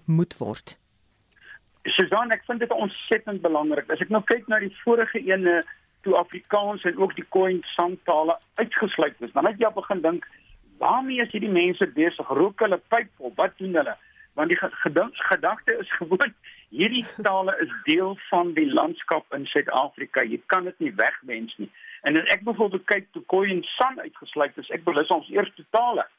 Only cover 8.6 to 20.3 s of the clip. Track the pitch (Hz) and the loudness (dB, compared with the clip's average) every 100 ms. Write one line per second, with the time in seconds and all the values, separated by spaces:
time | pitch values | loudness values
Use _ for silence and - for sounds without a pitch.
8.6 | 226 - 202 - 151 - 117 139 220 202 | -2 0 -2 0 0 -2 -6 0 0 2
9.6 | 220 196 - 190 160 170 - - _ - | 0 0 -4 -2 0 -2 -6 -20 _ -20
10.6 | _ - 131 240 262 254 233 214 214 180 | _ -2 2 2 0 -2 -2 -2 0 2
11.6 | 175 175 185 147 165 160 147 135 196 - | 2 2 0 2 0 0 -2 2 2 2
12.6 | 214 175 - 233 226 - 127 - 190 - | 0 0 0 0 -2 -10 -8 -2 -2 -2
13.6 | 190 165 127 104 _ _ - - 165 170 | -4 -2 -2 -4 _ _ -12 -4 -2 0
14.6 | - - 165 151 233 - - 185 143 - | -2 -4 0 0 0 -2 0 0 0 -2
15.6 | - - - - 165 190 269 - - - | -2 -2 -2 -6 0 0 0 -4 -20 -20
16.6 | _ 135 214 247 226 - 208 190 190 196 | _ -2 0 0 -6 -2 0 0 0 0
17.6 | 170 - - 165 190 196 - 175 175 160 | -2 -4 0 2 0 -4 -2 0 2 0
18.6 | 143 127 151 - - 156 - 139 131 147 | 2 2 0 -2 -4 -4 -4 -10 -2 -2
19.6 | - 131 143 - 131 131 117 | 0 0 0 -4 -4 -2 0